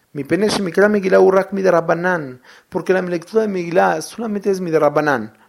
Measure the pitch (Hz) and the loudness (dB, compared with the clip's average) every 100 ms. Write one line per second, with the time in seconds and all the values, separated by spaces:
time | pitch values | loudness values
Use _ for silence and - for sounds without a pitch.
0 | _ 147 139 170 208 - 185 185 208 208 | _ -10 -4 0 0 -2 -2 2 2 2
1 | 185 190 190 190 185 196 185 170 165 165 | 2 4 6 4 0 0 2 2 2 0
2 | 180 175 139 123 - - _ 180 175 185 | -2 -2 -6 -14 -20 -20 _ -4 0 0
3 | 180 175 160 220 214 185 170 175 190 160 | -2 -6 -4 -2 -2 -4 -2 0 2 0
4 | 151 - 226 202 208 190 175 156 147 151 | -6 -10 -6 -4 -2 -2 0 2 2 2
5 | 151 127 107 - | 0 -2 -4 -16